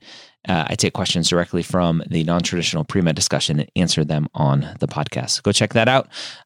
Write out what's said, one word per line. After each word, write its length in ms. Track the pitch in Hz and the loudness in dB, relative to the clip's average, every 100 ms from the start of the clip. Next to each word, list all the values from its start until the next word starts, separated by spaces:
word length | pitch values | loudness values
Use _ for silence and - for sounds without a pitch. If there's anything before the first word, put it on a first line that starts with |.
| - - - _ - | -16 -20 -20 _ -2
Uh, 160 | 87 78 | 0 0
I 60 | - | 0
take 180 | 90 | -2
questions 340 | - 92 90 80 | 0 -2 0 2
directly 340 | 87 87 87 | 0 0 -2
from 400 | 82 92 87 82 - | -2 0 2 0 0
the 180 | 82 | -2
non-traditional 600 | 82 87 85 87 82 82 | 0 0 0 -2 -2 -2
pre-med 300 | 73 98 85 | -2 0 2
discussion 460 | 78 - 69 - 73 | 0 0 0 0 -2
and 100 | 73 - | -2 0
answer 260 | 85 - | 0 0
them 260 | 76 76 76 | 0 0 -2
on 420 | - 71 69 76 - | 0 2 2 0 -4
the 80 | 147 | -6
podcast. 540 | - 71 - - - | -4 -4 -4 -4 -2
Go 100 | - | 0
check 220 | 98 107 | 2 2
that 140 | 117 113 | 2 4
out. 200 | 135 - - - - | 4 0 -10 -14 -12